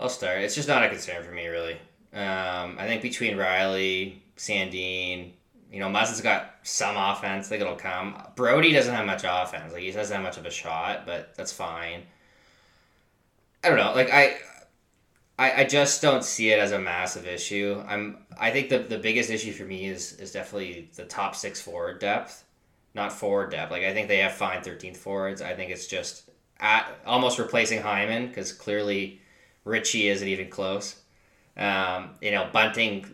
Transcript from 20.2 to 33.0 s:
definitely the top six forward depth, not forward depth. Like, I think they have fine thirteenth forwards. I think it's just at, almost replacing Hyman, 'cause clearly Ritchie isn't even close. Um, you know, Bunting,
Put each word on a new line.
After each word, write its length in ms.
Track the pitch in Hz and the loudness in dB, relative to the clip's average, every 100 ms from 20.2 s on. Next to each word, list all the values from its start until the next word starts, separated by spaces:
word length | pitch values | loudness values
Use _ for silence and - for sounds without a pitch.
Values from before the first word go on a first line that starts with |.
| 98 | -12
definitely 560 | 98 - 101 92 85 82 | -10 -8 -8 -8 -10 -16
the 100 | - | -18
top 300 | 87 - 98 | -12 -6 -6
six 260 | - 101 - | -6 -8 -10
forward 380 | - 85 87 90 | -10 -6 -6 -4
depth, 460 | 101 - - - _ _ _ _ _ | 0 0 -2 -14 _ _ _ _ _
not 180 | 110 104 | -4 -4
forward 380 | - 104 101 95 | -2 0 2 0
depth. 200 | 80 82 | -4 -4
Like, 120 | 90 | -2
I 100 | 92 | 0
think 160 | 104 104 | 0 2
they 100 | 98 | 4
have 140 | 95 | 4
fine 300 | - 98 90 | 0 -4 -4
thirteenth 340 | 92 85 92 87 | -8 -10 -14 -12
forwards. 460 | - 98 95 95 | -6 -2 -2 -4
I 120 | 82 | -6
think 160 | 90 90 | -6 -6
it's 160 | 90 - | -8 -6
just 440 | 95 85 - - _ _ - | -6 -6 -10 -18 _ _ -2
at, 280 | 107 110 110 - | 2 4 2 -6
almost 340 | 101 123 127 123 | 0 2 4 2
replacing 440 | 113 120 110 113 | 2 2 2 0
Hyman, 500 | 104 101 104 113 123 | 0 0 0 0 -2
'cause 180 | 107 92 | -6 -8
clearly 720 | - - 104 104 98 95 - _ _ _ _ | -8 -2 0 2 0 -2 -8 _ _ _ _
Ritchie 440 | 104 110 - 113 101 | -2 0 0 2 2
isn't 180 | 98 98 | 2 0
even 220 | 92 95 | -2 -4
close. 520 | - 95 101 - - _ _ _ _ _ - | -4 -2 -2 -6 -12 _ _ _ _ _ -4
Um, 520 | 101 95 92 92 92 - | 0 0 0 -2 -8 -6
you 80 | 104 | 0
know, 180 | 101 - | 0 2
Bunting, 540 | 110 110 117 110 98 | 4 4 2 0 0